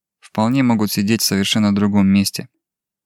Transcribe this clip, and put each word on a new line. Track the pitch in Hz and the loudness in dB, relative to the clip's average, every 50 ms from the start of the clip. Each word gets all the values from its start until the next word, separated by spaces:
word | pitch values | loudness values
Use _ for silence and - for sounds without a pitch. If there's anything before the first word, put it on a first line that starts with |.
| _ _ _ _ | _ _ _ _
Вполне | _ - - - 107 113 131 139 131 | _ -12 -6 -4 -2 0 0 0 0
могут | 120 117 104 107 101 - | 0 0 0 0 -2 -2
сидеть | 107 101 98 117 104 | -4 -2 -2 -2 -2
в | - | -2
совершенно | - - 98 98 - - 113 107 101 101 | -2 -2 -2 -2 -2 0 0 0 0 2
другом | 101 104 101 101 104 98 | 0 0 0 2 2 2
месте. | 98 98 98 98 - - - - - _ _ _ _ _ _ _ _ _ _ _ | 4 4 2 0 -2 -4 -10 -14 -14 _ _ _ _ _ _ _ _ _ _ _